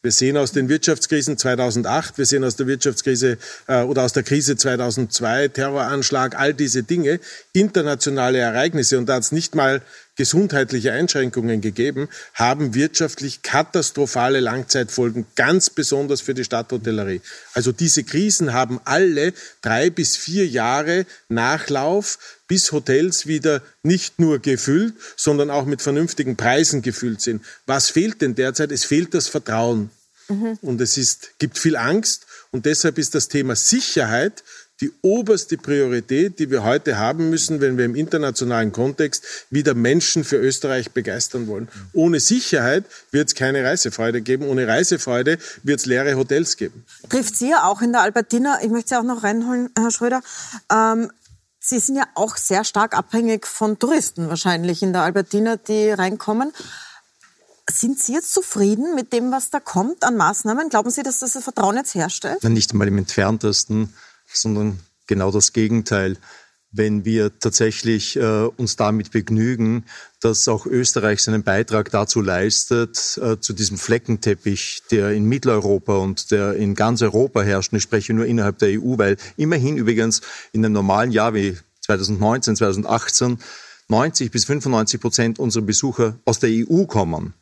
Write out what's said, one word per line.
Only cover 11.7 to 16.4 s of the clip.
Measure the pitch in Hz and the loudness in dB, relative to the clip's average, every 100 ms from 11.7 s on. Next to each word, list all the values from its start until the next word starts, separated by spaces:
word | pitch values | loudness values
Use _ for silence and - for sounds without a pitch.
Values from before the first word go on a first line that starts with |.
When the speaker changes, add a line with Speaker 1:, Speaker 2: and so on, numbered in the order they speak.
| 101 135 135 147 - - | -2 -2 -2 -8 -12 -16
Speaker 1:
haben | - 120 139 143 | 0 2 2 0
wirtschaftlich | 117 156 - 160 - 139 - | 0 0 0 -4 -4 -10 -8
katastrophale | - 139 160 180 147 - 139 127 123 135 | -2 0 2 0 -2 -2 -2 0 2 2
Langzeitfolgen, | 120 127 123 135 120 - 120 117 110 - | 0 -2 -2 -2 -2 0 0 -2 -6 0
ganz | 127 185 - | 2 4 2
besonders | - 147 139 143 139 | -2 -2 0 0 -2
für | - | -2
die | 131 | -4